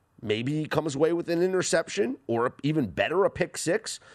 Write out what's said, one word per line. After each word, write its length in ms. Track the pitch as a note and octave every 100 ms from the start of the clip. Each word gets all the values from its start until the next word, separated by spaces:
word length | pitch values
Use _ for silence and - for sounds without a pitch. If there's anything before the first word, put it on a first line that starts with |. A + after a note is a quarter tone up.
| _ _
Maybe 320 | - G#2+ B2
he 140 | D3+ D3+
comes 280 | D#3 D3+ C3+
away 160 | D#3+
with 180 | E3+ E3
an 120 | E3+
interception 760 | F#3 F#3 D#3+ E3+ - - A#3 C4+ -
or 180 | A#2 B2
a, 80 | -
even 240 | C#3+ D#3 A2
better, 340 | D#2+ G#2 F3 F#3+
a 40 |
pick 280 | - F3 -
six. 420 | D#3 G#3 - - -